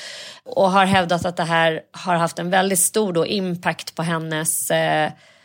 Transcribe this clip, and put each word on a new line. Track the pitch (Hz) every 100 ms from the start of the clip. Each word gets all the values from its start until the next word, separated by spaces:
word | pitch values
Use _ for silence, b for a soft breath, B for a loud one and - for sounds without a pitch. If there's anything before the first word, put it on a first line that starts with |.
| B B B B
och | - - 190
har | 190
hävdat | 190 196 175 175
att | 180 175
det |
här | 165 165 165 160 -
har | - 185
haft | 175 165 -
en | 175
väldigt | 190 190 190
stor | - 220 208
då | 165 160
impact | 208 185 175 180 165 -
på | -
hennes, | 165 165 160 156 160 - -
eh, | 160 160 156 151 b b b